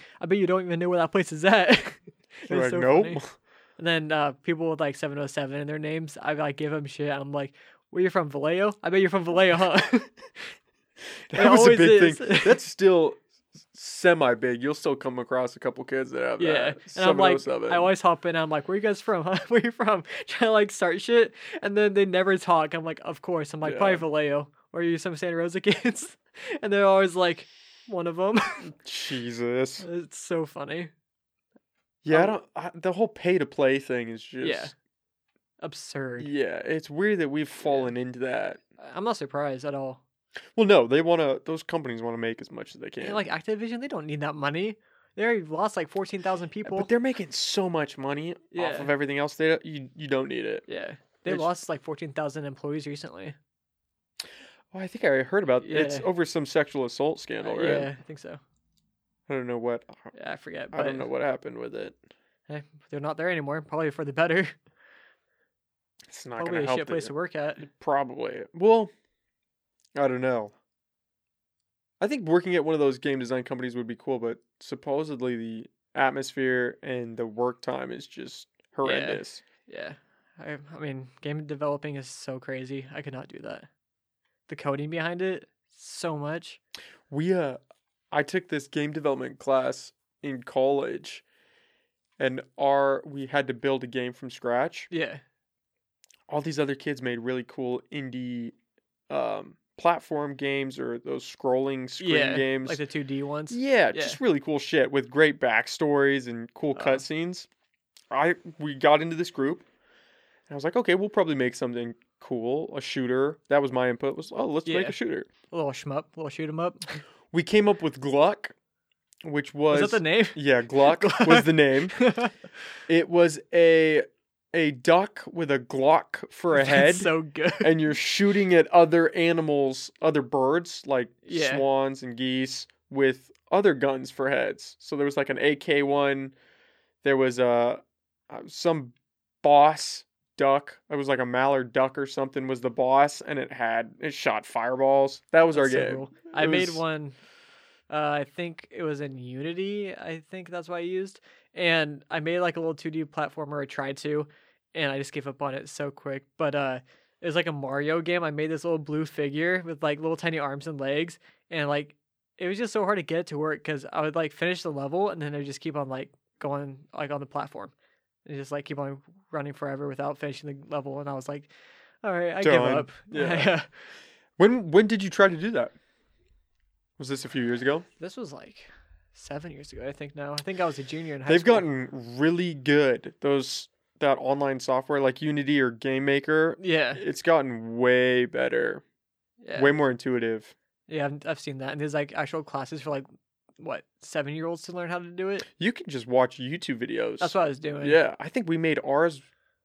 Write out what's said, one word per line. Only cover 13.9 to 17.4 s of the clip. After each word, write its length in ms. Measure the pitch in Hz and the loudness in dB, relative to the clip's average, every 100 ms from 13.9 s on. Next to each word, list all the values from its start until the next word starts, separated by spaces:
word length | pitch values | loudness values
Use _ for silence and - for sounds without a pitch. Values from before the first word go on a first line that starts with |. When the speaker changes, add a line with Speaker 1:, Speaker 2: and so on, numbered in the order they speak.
| - 180 170 135 117 127 120 | 2 4 6 4 4 0 -2
Speaker 2:
You'll 120 | 135 | -2
still 220 | 151 165 135 | -2 -2 -2
come 200 | 135 123 | -4 -6
across 380 | 120 127 123 - | -4 -2 -4 -4
a 40 | |
couple 240 | 127 120 131 | -8 -6 -6
kids 260 | 135 127 | -4 -4
that 120 | 131 | -4
have 180 | 123 117 | -4 0
Speaker 1:
Yeah, 120 | 165 147 127 | 0 2 0
Speaker 2:
that. 60 | 143 - - | -4 -10 0
Speaker 1:
and 80 | 185 | 2
I'm 120 | 190 | 6
like, 220 | 185 | 4
Speaker 2:
Seven 160 | 180 | 4